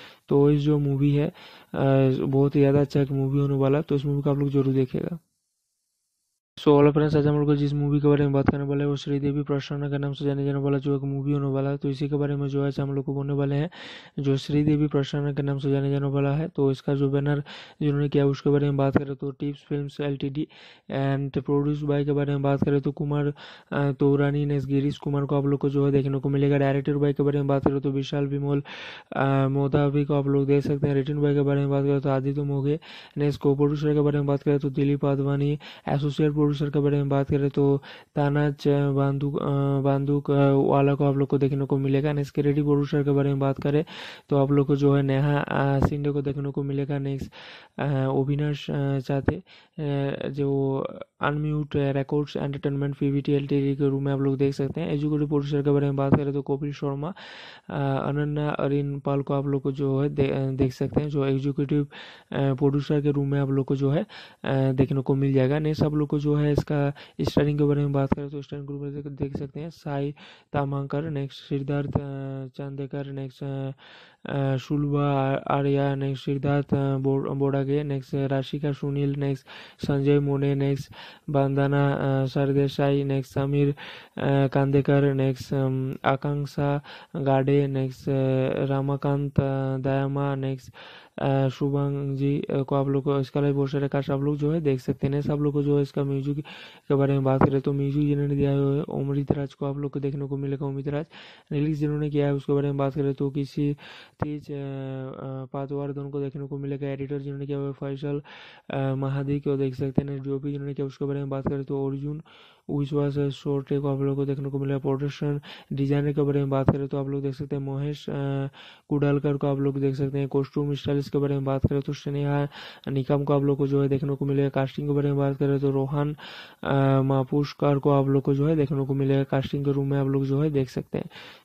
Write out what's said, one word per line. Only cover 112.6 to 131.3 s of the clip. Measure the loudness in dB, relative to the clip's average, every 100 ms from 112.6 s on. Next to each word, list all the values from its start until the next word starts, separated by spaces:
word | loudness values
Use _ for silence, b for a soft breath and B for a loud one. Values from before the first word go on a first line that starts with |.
| B
विश्वास | -4 -2 0 0 0
शोरटे | -2 -4 -4 -4 -2 -2
को | 0
आप | 0
लोगों | 0 0
को |
देखने | -2 -2 -4
को | -4
मिलेगा। | -2 -2
प्रोडक्शन | -2 -2 -2 -4 -4 -4 B B B
डिजाइनर | -4 0 0 0
के | 0
बारे | 2 2
में | 2
बात | 0 2
करें | 2 0
तो | -4
आप | -4
लोग | -4
देख | -4
सकते | -6 -6 -6
हैं |
महेश, | -6 -4 -6 -6 -6
अ, | -4 -2 -2 -4 B B B -4
कुडालकर | 2 4 2 2 0
को | 0
आप | 0
लोग | 0 2
देख | 0
सकते | 0 -2 -2
हैं। | 0
कॉस्ट्यूम | 0 0 -2 -2
स्टाइलिस्ट | -2 -2 -2 0
के | 0
बारे | 0
में | 0
बात | 0 0 0
करें | 0
तो | -4
स्नेहा | -6 -6 -2 0 0 -2 B B B -4
निकम | -2 0 0
को | 2
आप | 2
लोग | 2 0
को | 2
जो | 2
है | 2
देखने | 0 -2
को | -2
मिलेगा। | 0 2 0
कास्टिंग | 0 -4 -4 -2
के |
बारे | 0 2
में | 2
बात | 0 0
करें | 0 2
तो | 2
रोहन, | 0 0 0 -2 -4 B B B B
अ, | 0 2 4 4
मापुष्कर | 4 2 0 0 -2 0 0 2
को | 4
आप | 2 4
लोग | 2
को | 2
जो | 2 2
है | 2
देखने | 0 0 -2
को |
मिलेगा। | 0 2 2
कास्टिंग | 2 0 -2 -2
के | -2
रूम | 0 0
में | 0
आप | 2
लोग | 0
जो | 0 2
है | 2
देख | 0 -2
सकते | -4 -6 -6
हैं। | -8 B B